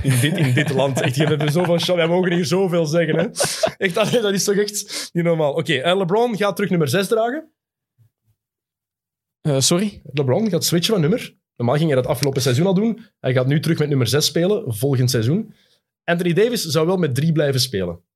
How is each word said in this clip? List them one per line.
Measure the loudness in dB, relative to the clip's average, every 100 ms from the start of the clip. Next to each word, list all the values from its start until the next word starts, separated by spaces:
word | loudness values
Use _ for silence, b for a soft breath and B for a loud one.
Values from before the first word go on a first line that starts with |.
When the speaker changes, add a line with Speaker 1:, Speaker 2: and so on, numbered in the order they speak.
Speaker 1:
in | 0 2
dit, | 0 0
in | 0
dit | 0 0
land. | 0 0 0
Echt, | -2 0
we |
hebben | 0 0 0
zoveel | 0 0 0
show, | 0 0
wij | 2
mogen | 2 2
hier | 0
zoveel | 0 0 0 0 0
zeggen, | 0 0 0
hè. | -2 -2 B B B B
Echt, | -2 0
allee, | 0 2
dat | 0
is | 0
toch | 0 0
echt | 0 -4 -10 -10 -6
niet | -2
normaal. | 0 2 0
Oké, | 0 0
eh, | 0 2 0
LeBron | 2 0 0 0
gaat | -2 -2
terug | 0
nummer | 0 2
zes | 0 0
dragen. | 0 0 -4 -10 _ _ _ _ _ _ _ _ _ _ _ _ _ _ _ _ _ _ _
Speaker 2:
Eh, | -2 0
sorry? | 2 0 -2 -6 -8
Speaker 1:
LeBron | -2 0 0 0
gaat | -2
switchen | 0 0 0
van | 2
nummer. | 2 0 -4 _ _ -4
Normaal | 0 2
ging | 2
hij | 2
dat | 0
afgelopen | 0 0 2
seizoen | 0 2 2
al |
doen. | 2 0 -2 -10 _
Hij | -2
gaat | 0 2
nu | 0
terug | 0 0
met | 0
nummer | 0 0
zes | 0 0
spelen, | 0 0 -2 -4
volgend | -4 0 0 0
seizoen. | 0 0 0 -4 b b b b _
Anthony | -4 -2 0
Davis | 2 0 0
zou | -2 0 0
wel | 0
met | 0
drie | 0 0
blijven | 0 0 0
spelen. | -2 -2 -4 -8 _